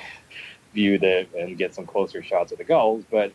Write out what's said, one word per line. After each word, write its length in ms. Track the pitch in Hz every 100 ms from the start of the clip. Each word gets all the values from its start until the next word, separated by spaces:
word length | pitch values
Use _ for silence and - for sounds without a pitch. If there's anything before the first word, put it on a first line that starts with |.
| - - -
<laughs> 440 | - - - _
view 220 | 107 101 98
the, 300 | 95 92 92 87
and 220 | 87 87
get 160 | 92
some 100 | -
closer 380 | 85 101 95 92
shots 300 | - 90 85
of 60 | -
the 60 |
gulls. 380 | - 160 110 110 95
But 220 | 110 98